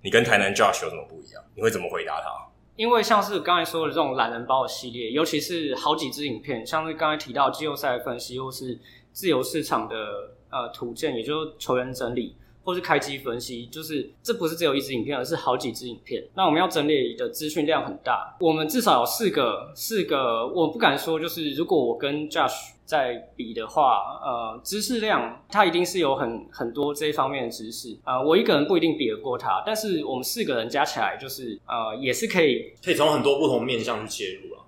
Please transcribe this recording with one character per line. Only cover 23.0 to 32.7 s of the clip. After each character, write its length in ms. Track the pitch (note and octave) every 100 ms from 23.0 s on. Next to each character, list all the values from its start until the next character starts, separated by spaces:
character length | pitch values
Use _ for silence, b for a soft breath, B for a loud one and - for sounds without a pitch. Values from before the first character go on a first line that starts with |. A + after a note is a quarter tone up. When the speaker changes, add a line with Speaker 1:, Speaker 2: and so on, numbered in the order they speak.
| B2+ A#2+ -
Speaker 2:
比 180 | - A2+
的 140 | A#2 A2
话， 520 | D#3+ C3+ G#2+ G2+ -
呃， 380 | C#3+ A#2+ A2+ A#2
知 180 | - G3+
识 180 | G#3 A#3+
量 440 | G#3+ D#3+ A#2 A#2 _
他 140 | G3+
一 40 | F#3+
定 140 | E3+
是 140 | F3 F#3+
有 160 | D3
很， 300 | C3+ A#2+ A2+ -
很 220 | - A#2
多 200 | C#3 C#3+
这 140 | D3 D#3
一 40 |
方 180 | D3 C3+
面 160 | C#3+
的 40 | A#2
知 220 | A2+ A2
识， 260 | A#2 A#2+ G#2
呃， 180 | - C3
我 120 | C#3+
一 80 | F3+
个 120 | A3
人 120 | D3+ D3+
不 100 | F3+
一 20 |
定 180 | E3 D3
比 120 | A#2+
得 80 | G#2+
过 200 | - B2
他， 240 | - F#2+
但 100 | -
是 280 | G#3+ A3 E3+
我 100 | C#3+
们 80 | B2+
四 200 | - A#3+
个 120 | E3
人 120 | B2 A#2
加 160 | C#3+
起 160 | D3+ -
来 160 | G2+ -
就 100 | C3+
是， 320 | - B2 G2 -
呃， 280 | A#2+ A2 A#2
也 140 | C3
是 160 | A#2+ A3+
可 160 | F#3+
以， 300 | D#3 - -